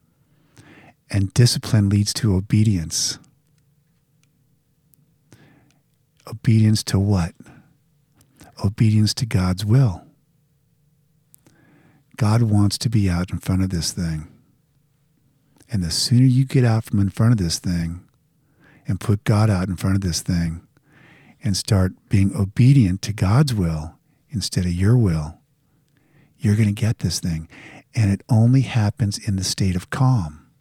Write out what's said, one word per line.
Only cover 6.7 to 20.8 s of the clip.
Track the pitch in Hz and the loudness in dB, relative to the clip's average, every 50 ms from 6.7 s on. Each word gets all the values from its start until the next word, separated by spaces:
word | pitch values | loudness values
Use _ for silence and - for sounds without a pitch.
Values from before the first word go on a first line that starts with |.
| 110 104 - | 2 0 -2
to | - - 95 | -2 -2 0
what? | 98 101 104 92 82 82 - - - - - - _ _ _ _ _ _ _ _ _ _ _ _ _ _ _ - - - _ - - | 0 0 0 0 -2 -4 -6 -12 -20 -20 -20 -20 _ _ _ _ _ _ _ _ _ _ _ _ _ _ _ -20 -20 -20 _ -6 -6
Obedience | 101 101 - 117 110 107 107 107 101 - | -4 -2 0 2 2 4 4 2 0 0
to | - - | -2 -4
God's | 110 - 98 92 90 92 90 104 | -2 -2 0 0 0 -2 -2 0
will. | 104 113 135 135 113 87 - - - _ _ _ _ _ _ _ _ _ _ _ _ _ _ _ _ _ _ _ _ _ _ _ _ _ _ _ _ _ _ _ _ _ _ _ _ _ _ _ _ _ | 2 2 4 4 2 0 -4 -12 -20 _ _ _ _ _ _ _ _ _ _ _ _ _ _ _ _ _ _ _ _ _ _ _ _ _ _ _ _ _ _ _ _ _ _ _ _ _ _ _ _ _
God | - 110 104 110 117 120 | -4 0 0 2 2 2
wants | 107 104 101 101 101 - - | 2 2 2 2 2 0 -2
to | - 123 | -4 -2
be | 113 107 101 95 | 0 0 0 0
out | 87 85 90 - - | 0 -2 -2 -4 -6
in | 85 | -6
front | - - 95 92 95 | -4 -2 -2 0 0
of | 95 | -2
this | 95 85 78 - | -2 -4 -6 -6
thing. | - - 87 82 80 78 76 - - _ _ _ _ _ _ _ _ _ _ _ _ _ _ _ _ _ _ _ _ _ _ _ _ _ _ _ - | -6 -6 -6 -6 -6 -6 -10 -12 -18 _ _ _ _ _ _ _ _ _ _ _ _ _ _ _ _ _ _ _ _ _ _ _ _ _ _ _ -4
And | 101 87 | -4 -4
the | 80 | -4
sooner | - - - - 117 120 127 | -4 -4 -2 2 2 4 4
you | 135 123 131 135 | 4 4 2 0
get | 131 - 135 123 | 0 0 0 2
out | 117 110 110 - | 2 0 0 -2
from | - - 104 | -2 -2 -2
in | 101 95 | -2 -2
front | - - 110 117 123 | 0 0 2 2 2
of | 104 | 2
this | 90 82 80 - | 0 -2 -4 -6
thing | - 92 87 85 85 85 87 90 - _ _ _ _ _ _ _ _ _ _ _ _ _ _ _ _ | -4 -4 -4 -4 -4 -6 -8 -12 -16 _ _ _ _ _ _ _ _ _ _ _ _ _ _ _ _
and | - 101 90 | -8 -8 -4
put | - - 104 98 - | -2 -2 -2 -2 0
God | - 110 104 107 110 | 0 2 2 2 2
out | 98 90 92 92 | 2 0 -2 -4
in | 90 | -4
front | - - 95 95 | -4 -2 -2 -2
of | 98 95 | -2 -2
this | 90 82 - - | -4 -4 -4 -4
thing | - 92 87 85 82 80 82 - _ _ _ | -4 -2 -2 -2 -4 -6 -8 -14 _ _ _